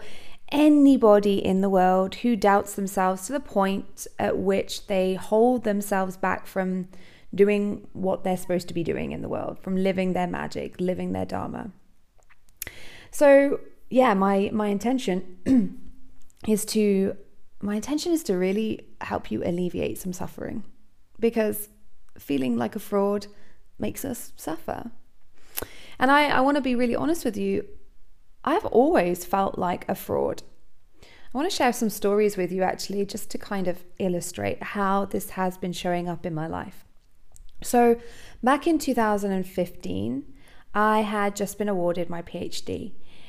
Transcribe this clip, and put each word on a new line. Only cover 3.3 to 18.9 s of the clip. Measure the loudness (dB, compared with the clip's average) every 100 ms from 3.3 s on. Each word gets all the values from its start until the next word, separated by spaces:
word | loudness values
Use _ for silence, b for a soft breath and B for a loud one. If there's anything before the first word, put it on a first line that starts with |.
the | -6
point | -2 0 2 0 -6 -12 -12 -4
at | -2 0
which | 2 0 -2 -6 -2
they | 0 2
hold | 0 2 4 6 4
themselves | 0 -2 0 0 -2 -2
back | -2 -2 -4
from | -2 -2 -2 -6 B B B B
doing | 4 4 4 0 -4 -10
what | -4 -2 -2
they're | -2 -2
supposed | 0 -2 -2
to |
be | -4
doing | -2 -2 -4
in | -6
the | -6
world, | -6 -6 -8
from | -4 0
living | 0 2 0
their | 0 -2
magic, | -4 -6 -6 -8 -4
living | -4 -2 -4
their | -4
dharma. | -4 -6 -6 -8 -12 -16 -20 -20 _ -20 -20 -20 -20 -14 -14 B B B B
So | 4 8 8 8 0 -6 -16 0
yeah, | 4 4
my, | 4 4 2 0
my | 0 -2
intention | 0 0 -2 0 -2 -4 -4 2 4 4 -4 -10 -10 -12 -10
<clears throat> | -12 -6 0
is | 0
to, | 0 2 4 2 0 -4 -14 -16 -14 -8
my | -6 -4
intention | -4 -2 0
is | -2
to | 0 0
really | 2 0 -2 -4 -10